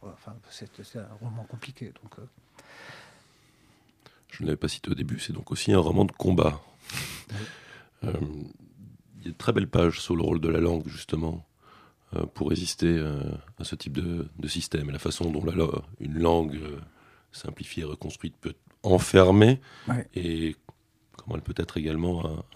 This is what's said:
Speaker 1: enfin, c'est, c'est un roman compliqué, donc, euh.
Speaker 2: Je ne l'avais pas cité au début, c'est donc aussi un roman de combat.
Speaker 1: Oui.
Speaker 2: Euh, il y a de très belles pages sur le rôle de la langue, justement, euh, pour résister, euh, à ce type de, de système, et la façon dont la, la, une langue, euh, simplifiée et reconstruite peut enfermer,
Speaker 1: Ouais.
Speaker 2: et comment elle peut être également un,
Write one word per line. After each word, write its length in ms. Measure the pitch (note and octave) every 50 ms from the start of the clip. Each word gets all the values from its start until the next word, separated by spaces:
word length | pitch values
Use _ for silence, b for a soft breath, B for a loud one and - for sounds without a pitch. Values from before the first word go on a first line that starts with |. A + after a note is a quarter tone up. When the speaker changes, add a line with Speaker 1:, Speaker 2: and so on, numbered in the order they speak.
Speaker 1:
enfin, 320 | G#2 G2+ - - - G#2+ G#2+ A2+ - -
c'est, 200 | - - A#2 A2 - -
c'est 160 | G#2+ - - A#2
un 100 | G2+ G#2+ G#2 G#2+
roman 240 | A2+ A#2+ A2 A#2 A2
compliqué, 480 | - - A#2 - C#3 C3 - A#2+ G2+ - -
donc, 160 | - - - -
euh. 40 | - C3+ _ _ _ _ b b b b b b b b b b b b b b b b b b b b b b b b b b b b _ _ b b b b b _
Speaker 2:
Je 140 | - -
ne 60 | D#2+ D#2
l'avais 80 | D2+
pas 120 | - - D2+
cité 220 | - - - -
au 40 | -
début, 240 | - - - - -
c'est 140 | - -
donc 180 | - - - -
aussi 200 | - - - G#2+
un 60 | G#2 F#2
roman 260 | D#2 D#2+ F2 F#2+ G2+
de 80 | E2+
combat. 480 | - - - F#2 F#2 E2 D#2 D#2 D2+ D2+ B B B B B B B B B B B B B B
Speaker 1:
Oui. 60 | G#2 G2+ G#2+ B B B B B B B B B B _ -
Speaker 2:
Euh, 80 | - - D2+ D2+ D2 D2+ D2 C#2+ - - - - - _ - - - - - _ _ - -
il 60 | -
y 20 | E2+
a 40 |
de 40 | E2
très 160 | - - B2
belles 160 | G#2+ G#2+ G2 -
pages 320 | - F2 F2 E2+ D#2+ -
sur 160 | - - E2+
le 60 | E2
rôle 180 | E2 D#2 E2 E2
de 80 | D#2 E2
la 120 | D#2+ D#2+
langue, 260 | E2 E2+ E2+ D#2+ D#2 -
justement, 560 | - - - - - D#2+ E2 E2 E2+ E2+ E2 _ _ b b b b b b b b b _ _ E2+
euh, 100 | E2 D#2+
pour 240 | - - - C#2+ -
résister, 380 | E2 E2+ F2+ - - - E2+ E2+
euh, 340 | E2+ D#2+ D#2 D2+ D2 C#2+ C#2 D2 D2 D2 - - - -
à 60 | E2+
ce 100 | - E2
type 160 | - - - C#2
de, 320 | - F2 E2+ E2+ E2+ D2+ D2+ - -
de 100 | C#2+ D2+
système, 400 | - F2 - - - D2+ D2 C#2+
et 40 |
la 60 | C#2 C#2
façon 320 | - - - - F2 E2
dont 140 | D2+ D2+ E2+
la, 100 | E2 E2+
la, 120 | F2 E2 D2 C2+ C#2+ D2 - - _
une 180 | - D2 D2+ E2
langue, 380 | E2+ E2 E2+ E2+ D#2+ D#2 C#2
euh, 220 | D2+ D#2 D2+ C#2+ C#2+ - - b b b b b b b b
simplifiée 500 | - - - - - - - - - -
et 40 | D#2+
reconstruite 500 | D2 D2+ - - E2 - - - D#2 - _
peut 140 | - E2 - - _ _ _ _
enfermer, 800 | - G2+ F2+ F2+ - - - F#2+ F#2 F#2 G2 G#2 G#2+ A#2 C3+ C3+ B B B B B B
Speaker 1:
Ouais. 200 | B2 A#2+ - - -
Speaker 2:
et 420 | F2+ F2 E2+ E2 D#2+ E2 D#2+ D#2 - _ - _ _ _ _ _ _ _ _ -
comment 200 | - - - G#2+
elle 60 | D#2
peut 120 | - - E2+ -
être 140 | E2+ - -
également 480 | E2+ D#2 D#2 D#2 D#2+ E2+ F2+ F2 E2+ E2
un, 160 | D#2+ D#2 E2 - - -